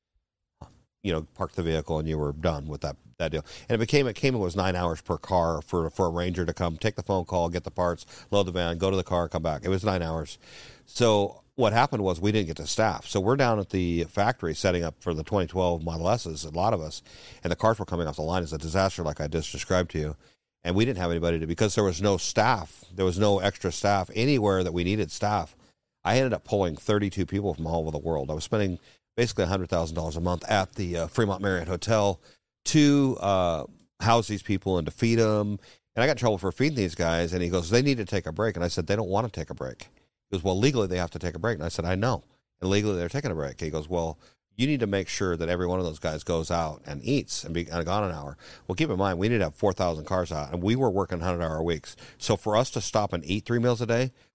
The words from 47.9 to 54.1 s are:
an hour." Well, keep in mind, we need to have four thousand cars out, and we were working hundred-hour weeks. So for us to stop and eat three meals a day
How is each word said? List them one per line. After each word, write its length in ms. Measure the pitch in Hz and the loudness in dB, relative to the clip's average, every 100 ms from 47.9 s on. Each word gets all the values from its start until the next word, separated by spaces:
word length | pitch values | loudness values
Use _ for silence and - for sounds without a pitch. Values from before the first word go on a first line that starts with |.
| 101 | 0
an 80 | 98 | -2
hour." 260 | 80 71 73 - - - | -4 -10 -14 -18 -16 -6
Well, 80 | 92 | -2
keep 140 | 151 | 0
in 80 | 92 | 0
mind, 200 | 98 87 | 0 2
we 100 | 104 | 2
need 100 | 117 | 2
to 60 | 85 | 0
have 100 | - | 0
four 180 | 104 | 0
thousand 320 | 90 90 80 73 | 2 0 -2 -2
cars 260 | 92 82 | -2 0
out, 220 | 80 71 | -4 -4
and 80 | 87 | -2
we 140 | 95 123 | 0 2
were 140 | 131 | 2
working 320 | 95 90 87 | 0 -2 -2
hundred-hour 420 | 90 87 82 78 | -2 0 -2 -2
weeks. 320 | 85 78 - - - - | -2 -2 -6 -20 -20 -8
So 180 | - 104 | -2 0
for 180 | 110 107 | 2 2
us 140 | 131 | 2
to 100 | 123 | -2
stop 300 | - 110 104 | -2 0 0
and 140 | 87 73 | -2 -2
eat 200 | 101 - | -2 0
three 140 | 120 | 0
meals 220 | 120 117 | 2 0
a 40 | 113 | 0
day 240 | 117 127 | 0 0